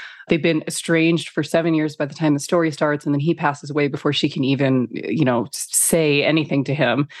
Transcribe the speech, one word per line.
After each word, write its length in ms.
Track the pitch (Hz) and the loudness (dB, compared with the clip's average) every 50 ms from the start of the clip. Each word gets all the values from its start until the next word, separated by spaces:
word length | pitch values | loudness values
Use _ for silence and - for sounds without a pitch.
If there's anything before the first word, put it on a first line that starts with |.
| - - - - - - | -18 -18 -18 -10 -2 -2
they've 140 | 170 165 143 | 0 2 2
been 200 | 170 165 156 - | 2 0 0 -2
estranged 640 | - 165 - - - 165 160 160 165 170 165 - - | -4 -8 -8 -2 0 2 2 4 4 2 0 -2 -4
for 120 | - - 151 | -4 -4 -4
seven 300 | - - 165 165 170 160 | 0 0 0 2 2 2
years 240 | 156 151 156 147 | 0 0 -2 -2
by 80 | - 151 | -4 -6
the 100 | 139 135 | -6 -4
time 200 | - 160 156 147 | 0 2 2 2
the 60 | 143 | 2
story 300 | 143 - - 175 165 160 | 0 0 0 2 2 0
starts. 360 | 143 - 160 151 147 143 - | 0 0 0 0 0 -2 -2
And 80 | 156 143 | -2 -2
then 60 | 143 | 0
he 120 | 143 165 165 | 0 0 0
passes 380 | 165 165 147 139 - - 143 | 0 0 -2 -2 -2 -6 -6
away 180 | 143 147 147 143 | -2 0 0 0
before 240 | 135 - - 151 139 | -2 -2 -2 -2 -2
she 160 | 143 - 147 | 0 0 -2
can 160 | - - 131 | -2 0 0
even, 440 | 127 139 123 139 131 131 127 123 110 | 0 2 2 2 2 2 2 0 -2
you 340 | - - - - 107 160 151 | -6 -8 -6 -4 0 2 2
know, 200 | 127 123 120 107 | 2 2 0 -2
s-, 220 | - - - - - | -4 -6 -12 -10 -4
say 520 | - - - - - 170 160 151 143 143 139 | -2 0 0 2 2 2 2 2 2 2 2
anything 420 | 101 151 160 151 143 143 139 131 | 2 2 0 0 0 0 -2 0
to 100 | - 135 | 0 0
him, 340 | 147 147 120 117 131 147 143 - - | 0 2 2 2 0 0 -4 -6 -18